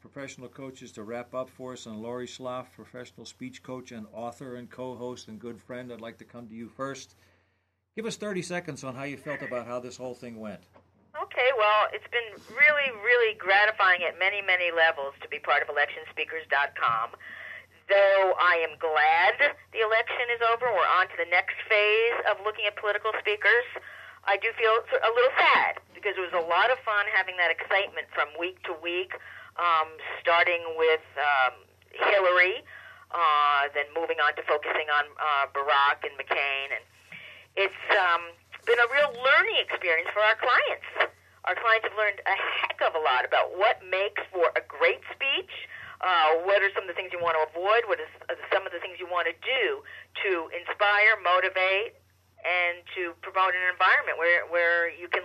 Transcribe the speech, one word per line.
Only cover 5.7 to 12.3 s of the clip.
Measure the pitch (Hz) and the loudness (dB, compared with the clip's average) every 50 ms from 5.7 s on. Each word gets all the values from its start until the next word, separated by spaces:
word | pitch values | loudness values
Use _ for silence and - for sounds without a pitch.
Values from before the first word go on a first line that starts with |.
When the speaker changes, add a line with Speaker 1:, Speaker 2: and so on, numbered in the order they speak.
| 127 123 127 123 | -14 -14 -12 -14
Speaker 1:
I'd | 117 107 | -14 -14
like | 113 117 110 - | -14 -16 -16 -18
to | 113 | -20
come | - - 120 123 107 | -20 -18 -18 -18 -16
to | 113 | -16
you | 113 117 104 | -16 -16 -16
first. | - - 135 135 131 135 - - _ _ _ _ _ _ _ _ _ _ _ _ _ _ _ _ _ | -10 -10 -10 -10 -10 -12 -16 -20 _ _ _ _ _ _ _ _ _ _ _ _ _ _ _ _ _
Give | 220 220 | -10 -8
us | 226 - | -8 -8
thirty | - 208 208 196 180 | -8 -8 -6 -6 -6
seconds | 160 175 175 175 175 165 139 127 139 | -6 -6 -8 -8 -8 -8 -12 -10 -10
on | 131 120 | -12 -10
how | 113 139 | -10 -10
you | 143 139 | -10 -10
felt | 135 - 151 143 131 | -10 -10 -10 -10 -8
about | 143 - 123 123 113 | -8 -8 -6 -8 -6
how | 120 120 123 | -6 -8 -8
this | 120 123 117 | -8 -10 -14
whole | - 127 127 120 | -12 -12 -12 -12
thing | - 127 120 117 110 | -12 -14 -16 -14 -12
went. | 110 104 95 85 - _ _ - _ _ _ _ _ _ - 302 | -12 -12 -14 -14 -18 _ _ -20 _ _ _ _ _ _ -10 -10
Speaker 2:
Okay, | 381 - - 294 247 254 277 | -10 -6 -2 0 2 2 2
well, | 233 214 208 214 214 196 - | 2 2 4 4 4 2 0
it's | - 214 - - | -2 -8 -10 -6
been | - 240 233 214 | -6 -6 -6 -6